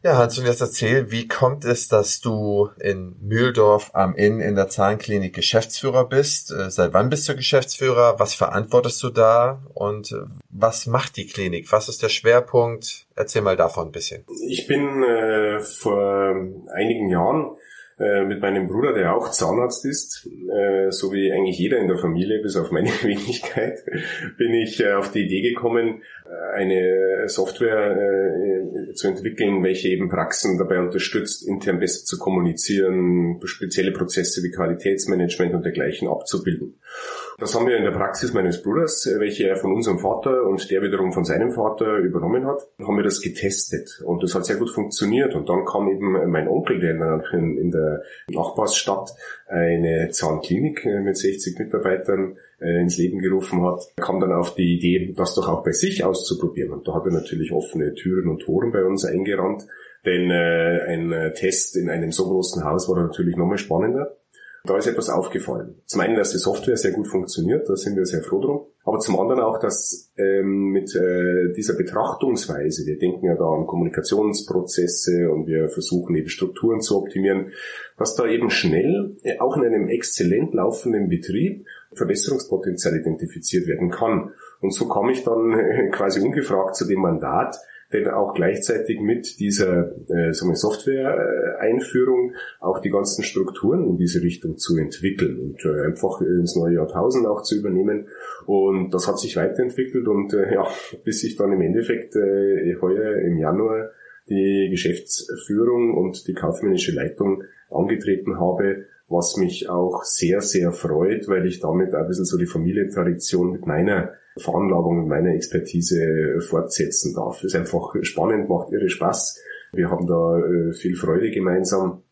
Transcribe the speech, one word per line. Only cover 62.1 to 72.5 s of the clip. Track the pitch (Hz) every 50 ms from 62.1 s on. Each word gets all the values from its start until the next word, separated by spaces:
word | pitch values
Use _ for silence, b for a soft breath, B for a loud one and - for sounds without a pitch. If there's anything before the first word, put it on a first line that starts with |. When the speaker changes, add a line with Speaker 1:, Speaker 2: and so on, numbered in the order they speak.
Speaker 2:
so | 82 - 95
großen | 92 95 92 90 - - 87 78
Haus | 76 76 92 - -
war | 90 90
natürlich | 85 82 - - 90 85 85
nochmal | 87 85 90 101 95
spannender. | - - 82 82 101 113 123 135 143 - - _ _ _ B B B B B B B
Da | - 95 -
ist | -
etwas | 120 117 - - -
aufgefallen. | - 90 90 - - - - - - - - - - - _
Zum | - - 98
einen, | 87 101 113
dass | 107 98 -
die | - 92
Software | - 95 90 - - - 123
sehr | - - 101
gut | 90 107 104 -
funktioniert, | - 95 90 - - - 82 90 120 151 - -
da | 98
sind | 95 - 101 104
wir | 95 92
sehr | 85 90 80
froh | 78 - - 98
drum. | 101 131 143 147 - - _ _ _
Aber | - 107 107
zum | - 113 98 90
anderen | 98 117 131 127
auch, | 117 110 110 -
dass, | - 107 95 - - - - - - _ _
ähm, | - 98 98 98 98 98 98 98 98 98 98
mit, | 98 98 90 - -
äh, | 90 90 92 90 90 90 90 90 90 90 87 87
dieser | - 104 107 101
Betrachtungsweise, | 85 92 - - 104 113 - - - - 131 120 - - -